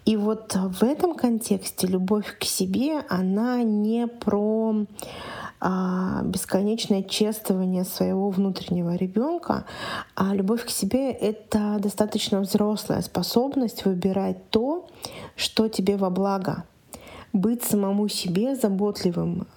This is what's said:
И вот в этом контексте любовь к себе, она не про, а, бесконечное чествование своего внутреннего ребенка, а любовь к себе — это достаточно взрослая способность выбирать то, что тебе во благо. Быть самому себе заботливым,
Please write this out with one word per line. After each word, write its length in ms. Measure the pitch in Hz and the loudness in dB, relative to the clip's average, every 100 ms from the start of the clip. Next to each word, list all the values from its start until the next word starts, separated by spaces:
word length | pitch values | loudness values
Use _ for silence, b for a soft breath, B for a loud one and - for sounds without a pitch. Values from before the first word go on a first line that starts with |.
И 120 | - 220 | 2 2
вот 380 | 208 220 - | 2 -2 -2
в 280 | 190 190 185 | -2 -2 2
этом 320 | 226 302 359 | 2 2 0
контексте 720 | 311 247 226 - 196 - - 185 | 2 0 2 0 -2 -4 -4 0
любовь 500 | 185 185 208 202 - | 0 2 0 -2 -6
к 40 | |
себе, 600 | - - 190 190 277 302 - | -4 -2 0 0 0 0 -2
она 540 | 185 185 196 240 247 | -2 0 2 2 2
не 440 | 226 208 214 233 233 | 2 2 2 0 -2
про, 680 | 233 - 202 208 220 220 214 208 B B B B B B - | -4 0 2 2 2 2 0 -2 B B B B B B -4
а, 640 | - 185 185 185 185 202 | 0 0 0 0 0 -2
бесконечное 800 | - 185 - 190 202 226 - 196 | -2 -2 0 0 2 0 2 0
чествование 800 | 190 - 214 220 - 190 185 185 | 0 0 0 0 0 0 2 0
своего 460 | 180 - 185 190 202 | -2 -2 0 2 0
внутреннего 680 | 185 196 185 - 180 170 175 | 2 0 0 -2 -2 0 0
ребенка, 680 | 185 202 277 339 - - B B B B B - | 0 0 0 0 -2 -4 B B B B B -2
а 180 | 196 | 0
любовь 300 | 196 190 233 | 2 2 0
к 60 | - | -2
себе — 400 | - 196 254 269 | -2 0 0 0
это 680 | - 202 220 - 214 208 208 | 0 -2 -2 -2 0 2 0
достаточно 640 | 202 - 208 214 - 196 | 0 2 2 0 0 0
взрослая 600 | 196 - 208 214 - - | 2 2 2 0 -2 -2
способность 840 | 180 - 180 233 269 277 233 - | -2 -2 0 2 2 0 -2 0
выбирать 680 | 196 180 190 196 190 185 - | 0 2 0 0 -2 -4 -2
то, 380 | 214 247 339 B B B B B - | 0 0 -2 B B B B B -6
что 320 | - - 220 | -2 2 2
тебе 280 | - 190 202 | 2 0 2
во 140 | 190 | 0
благо. 540 | 180 196 196 180 - - _ _ B B B B | 0 0 0 -2 -6 -10 _ _ B B B B
Быть 300 | 196 202 240 | 0 2 0
самому 460 | - 208 196 202 208 | 0 2 2 2 0
себе 480 | - 190 175 247 269 | -2 -2 0 0 2
заботливым, 920 | 208 190 208 202 185 170 170 175 - | 2 2 0 0 0 0 -2 -2 -6